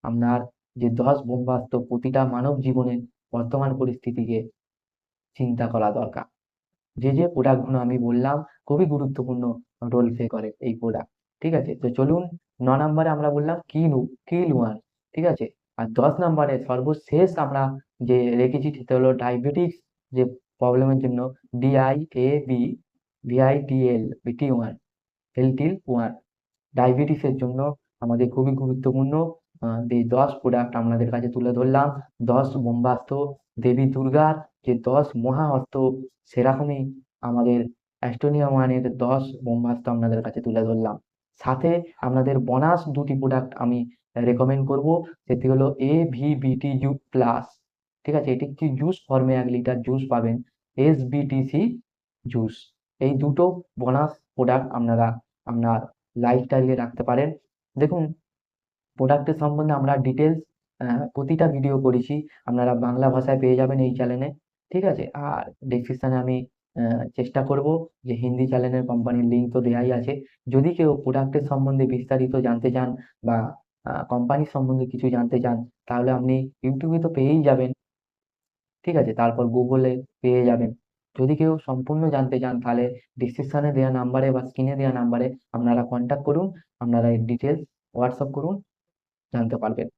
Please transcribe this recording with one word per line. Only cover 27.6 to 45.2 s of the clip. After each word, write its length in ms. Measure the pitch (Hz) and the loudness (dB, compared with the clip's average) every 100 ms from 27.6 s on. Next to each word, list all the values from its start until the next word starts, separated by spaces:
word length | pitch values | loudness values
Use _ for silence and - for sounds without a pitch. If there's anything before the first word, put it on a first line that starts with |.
| 143 143 _ _ | -4 -6 _ _
আমাদের 300 | 117 120 123 | -2 2 2
খুবই 220 | 131 131 | 2 0
গুরুত্বপূর্ণ, 640 | 131 131 127 131 127 135 151 165 - _ _ | 0 -2 0 0 2 0 0 -2 -6 _ _
আহ, 260 | 117 113 120 | -6 -4 0
এই 120 | 120 | 0
দশ 260 | 117 123 139 - | 2 2 2 0
প্রোডাক্ট 340 | 127 120 120 117 | 0 0 0 -2
আপনাদের 360 | 117 117 117 | 0 2 0
কাছে 180 | 120 120 | 0 -4
তুলে 220 | 127 123 | -2 0
ধরলাম। 380 | 120 131 135 147 139 - _ | 2 2 2 2 -2 -14 _
দশ 260 | 117 123 135 139 | 2 2 2 -2
বোমবাস্ত্র, 800 | 120 120 123 123 - 139 143 139 _ - | -2 0 0 0 -2 -4 -4 -8 _ -2
দেবী 260 | 123 123 135 | 2 4 2
দুর্গার 500 | 135 131 143 156 156 - _ - | 2 2 4 4 2 -8 _ -2
যে 80 | 117 | 0
দশ 280 | 123 135 143 120 | 2 2 2 -2
মহাঅস্ত্র, 840 | 120 131 156 135 131 135 131 131 131 _ _ | 0 0 2 0 -2 0 0 0 -12 _ _
সেরকমই 560 | - 127 135 147 139 135 135 _ _ | 0 2 2 -2 -4 -6 -8 _ _
আমাদের 380 | 123 120 120 120 117 - _ _ | -4 0 2 2 -2 -10 _ _
অ্যাস্টোনিয়া 480 | 123 120 147 147 143 | -8 -2 0 2 2
ওয়ানের 500 | 135 131 127 123 117 | 2 2 0 -2 -2
দশ 260 | 123 135 135 - | 0 0 -2 -8
বোমবাস্ত্র 480 | 123 117 120 120 - | -4 -2 0 -2 -2
আপনাদের 300 | 117 117 113 | -2 0 -2
কাছে 200 | 110 113 | -4 -6
তুলে 200 | 117 113 | -2 -2
ধরলাম। 360 | 113 113 110 104 _ _ _ _ | 0 -2 -2 -6 _ _ _ _
সাথে 400 | - 131 170 170 170 _ | -4 0 0 0 -4 _
আপনাদের 380 | 123 131 131 135 | -2 0 2 0
বোনাস 500 | 123 127 156 170 156 | 0 2 4 2 0
দুটি 240 | 139 139 135 | -4 -2 0
প্রোডাক্ট 320 | 131 131 127 - | 0 0 -2 -4
আমি 240 | 120 123 120 _ _ 120 | -2 -2 -4 _ _ -2
রেকমেন্ড 520 | 120 123 131 139 135 | 0 2 2 2 0
করব, 360 | 135 147 170 165 - | 0 2 0 -2 -16